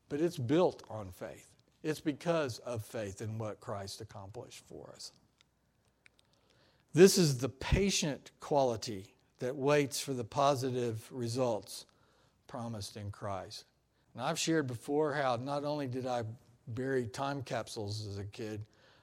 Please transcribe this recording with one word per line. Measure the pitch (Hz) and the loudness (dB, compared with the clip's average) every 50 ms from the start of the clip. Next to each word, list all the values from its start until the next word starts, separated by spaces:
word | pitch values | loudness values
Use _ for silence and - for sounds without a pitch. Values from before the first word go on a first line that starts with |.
| _ - | _ -6
But | 143 143 | -2 0
it's | 165 175 - - | 0 0 0 -2
built | 123 113 147 170 185 139 - - - - | 0 4 6 6 6 4 2 -2 -8 -10
on | 107 107 104 92 | -10 -8 -8 -10
faith. | 90 - - - - - - - - _ _ _ _ _ - | -10 -12 -12 -12 -12 -14 -18 -20 -20 _ _ _ _ _ -4
It's | 156 151 - | -4 -4 -2
because | - 160 139 - - 175 170 160 147 131 113 - | -2 -4 -4 -2 -2 0 0 2 0 -2 -4 -6
of | - 127 123 120 107 | -8 -6 -6 -6 -6
faith | - - 120 104 101 95 - | -6 -6 -6 -6 -6 -6 -8
in | 117 104 110 110 | -8 -6 -6 -6
what | 110 107 98 - | -6 -8 -8 -10
Christ | - - 107 101 98 98 - - | -10 -8 -8 -8 -8 -10 -10 -12
accomplished | 113 - - 107 98 98 104 123 95 - - - - | -12 -14 -14 -14 -16 -14 -12 -14 -14 -14 -16 -20 -18
for | - - 78 - - - | -16 -16 -16 -16 -16 -16
us. | - - - - _ _ _ _ _ _ _ _ _ _ _ _ _ _ _ _ _ _ - _ _ _ _ _ _ _ _ _ _ _ _ _ _ _ _ | -16 -16 -16 -18 _ _ _ _ _ _ _ _ _ _ _ _ _ _ _ _ _ _ -20 _ _ _ _ _ _ _ _ _ _ _ _ _ _ _ _
This | - 139 185 196 - 202 | 8 10 10 10 10 8
is | 175 147 135 120 | 6 6 4 2
the | 135 120 | 0 -4
patient | - - - - - 190 196 196 190 - 196 156 131 - - - - _ | -4 -6 0 2 4 4 4 4 2 2 0 0 -2 -4 -8 -16 -20 _
quality | - - 156 143 135 127 117 101 - 120 107 95 101 - _ _ _ _ _ - | -4 2 4 4 4 4 2 0 -4 -6 -8 -8 -10 -14 _ _ _ _ _ -6
that | 127 123 - | -4 -4 -2
waits | 139 131 139 147 147 143 139 - - | 2 4 6 6 6 4 2 -2 -4
for | - - | -4 -4
the | 135 123 117 | -4 -4 -4
positive | - - 143 139 139 143 127 120 131 123 127 120 117 110 110 - - | -2 2 4 4 4 4 4 0 0 0 0 0 0 -2 -4 -8 -10
results | - 131 117 117 113 131 131 120 113 101 85 - - - - - _ _ _ _ _ _ _ _ _ _ _ - | -8 -6 -4 -2 0 0 2 2 0 -2 -4 -8 -14 -14 -16 -18 _ _ _ _ _ _ _ _ _ _ _ -12
promised | - 127 117 117 113 107 101 - - | -10 -8 -8 -6 -6 -8 -8 -10 -10
in | 113 101 101 | -10 -10 -10
Christ. | 101 - - 104 98 92 90 104 - - - _ _ _ _ _ _ _ _ _ | -10 -8 -6 -6 -6 -6 -8 -10 -12 -16 -16 _ _ _ _ _ _ _ _ _
And | - 117 | -10 -4
I've | 123 151 165 - | -4 -2 -2 0
shared | - 165 165 160 147 | 2 2 2 2 2
before | 123 123 113 - - 143 147 156 147 139 | 0 -4 -6 -4 0 0 2 2 2 0
how | 147 139 131 123 | 2 2 2 2
not | 117 127 139 143 147 143 | 0 -2 -4 -4 -4 -2
only | 147 151 151 143 | -2 -2 -2 -4
did | 127 120 131 123 | -4 -4 -4 -2
I | 131 123 120 113 110 113 - - - _ _ _ | -2 -2 -2 -2 -4 -8 -12 -18 -20 _ _ _
bury | - 110 120 127 135 135 131 123 | -8 -6 -4 -2 0 0 0 0
time | 110 - - 139 139 143 139 | -2 -4 -4 -4 -2 -4 -4
capsules | 127 - 135 117 107 - - 117 104 101 104 107 107 101 | -6 -4 -4 -4 -4 -6 -6 -6 -6 -6 -6 -6 -6 -8
as | 98 101 | -8 -8
a | 101 | -8
kid, | 104 - - 113 107 107 104 104 - _ _ _ - _ _ | -10 -8 -8 -8 -6 -6 -8 -10 -12 _ _ _ -20 _ _